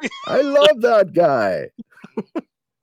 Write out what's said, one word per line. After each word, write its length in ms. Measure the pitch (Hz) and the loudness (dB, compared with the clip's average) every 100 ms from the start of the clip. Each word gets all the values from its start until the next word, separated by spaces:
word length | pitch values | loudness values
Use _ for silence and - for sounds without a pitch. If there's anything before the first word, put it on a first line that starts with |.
| 277 - 1077 | -12 -10 -4
I 160 | 247 | -2
love 400 | 285 285 294 262 | 0 4 4 4
that 320 | 240 220 190 | 2 2 2
guy. 560 | 170 165 131 101 82 62 - - _ - - | 0 0 0 -2 -4 -8 -16 -20 _ -14 -14
<laughs> 260 | - - - _ _ _ | -12 -14 -14 _ _ _